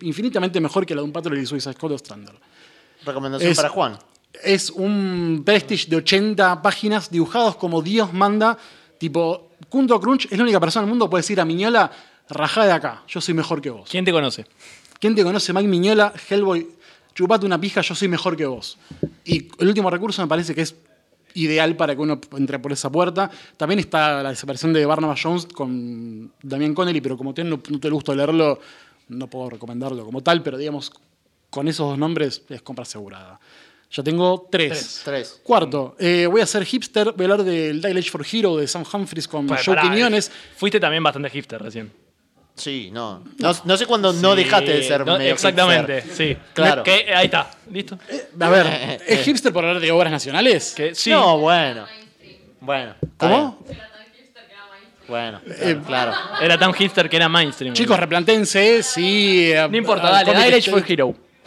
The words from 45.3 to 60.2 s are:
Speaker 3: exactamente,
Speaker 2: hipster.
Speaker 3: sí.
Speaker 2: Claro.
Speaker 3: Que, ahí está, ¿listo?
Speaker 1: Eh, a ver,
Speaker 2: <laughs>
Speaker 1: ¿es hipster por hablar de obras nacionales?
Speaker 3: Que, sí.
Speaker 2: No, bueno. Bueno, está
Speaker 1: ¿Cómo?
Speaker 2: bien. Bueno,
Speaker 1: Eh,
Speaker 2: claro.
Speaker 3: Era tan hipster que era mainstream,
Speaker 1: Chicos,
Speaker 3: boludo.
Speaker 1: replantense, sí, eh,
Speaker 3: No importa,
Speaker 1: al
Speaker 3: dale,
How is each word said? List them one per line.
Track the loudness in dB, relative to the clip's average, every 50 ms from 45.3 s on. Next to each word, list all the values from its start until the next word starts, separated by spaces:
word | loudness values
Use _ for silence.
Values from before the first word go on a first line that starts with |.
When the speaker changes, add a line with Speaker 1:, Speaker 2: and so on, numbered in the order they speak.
| 0
Speaker 3:
exactamente, | 2 2 0 4 4 4 4 4 4 2 0 -4 -4 -6
Speaker 2:
hipster. | -8 -4 -2 -2 -2 -2
Speaker 3:
sí. | -6 -8 -8 -2
Speaker 2:
Claro. | 2 4 4 4 2 2
Speaker 3:
Que, | 2 4 4 2 2
ahí | 2 2 2
está, | 2 2 0 -2 -2 -10 _ _ -14
¿listo? | -10 -10 -10 -10 -12 -16 -14
Speaker 1:
Eh, | -12 -12 -12 -12 -12 -6 0
a | 2 4
ver, | 6 6 6 4 0 -4 -4 -6 -8 -6 0
Speaker 2:
<laughs> |
Speaker 1:
¿es | 0 0 2 2
hipster | 2 0 2 0 0
por | 0 0 0
hablar | 0 0 0
de | 0 2
obras | 4 4 4 2
nacionales? | 0 -4 -4 -4 -2 2 4 4 4 2 0 -4 -6
Speaker 3:
Que, | -4 -4 -4 -4
sí. | -2 0 2
Speaker 2:
No, | 4 6 6 6 4 4
bueno. | 4 4 4 4 4 0 -2 -6 -12 -16 -18 -20 -20 _ _ _ _ -20 -20 _ _ _ _ _
Bueno, | -6 -4 -4 -4 -4 -8 -10 -10
está | -10 -10 -6 -2 0
Speaker 1:
¿Cómo? | 2 4 2 2 0 -6 -12 -18
Speaker 2:
bien. | -18 -18 -18 -18 -20 -20 -20 -20 _ _ _ _ _ _ -20 -20 _ -20 -20 -20 -20 -20 -20 -20 _ _ _ -14
Bueno, | -8 -6 -6 -6 -6 -10 -12 -16
Speaker 1:
Eh, | -16 -10 -4 -2 -2 -2 -2 -4
Speaker 2:
claro. | -4 -2 0 0 0 -2 -6 -8 -8 -6 -2
Speaker 3:
Era | 2 2 4
tan | 4 4 2 2
hipster | 2 0 0 2 0 0 2
que | 2
era | 2 2
mainstream, | 4 4 2 2 2 -2 -6 -6 -4 -2
Speaker 1:
Chicos, | 0 2 2
Speaker 3:
boludo. | 2 2
Speaker 1:
replantense, | 2 2 0 0 4 4 4 4 2 2 2 4 6 6 6 4 2
sí, | 0 -2 0 0 2 2 4 4 4 4 4 4 4
eh, | 4 4 2 2
Speaker 3:
No | 0
importa, | 0 2 2 0 2 4
Speaker 1:
al | 4 6
Speaker 3:
dale, | 6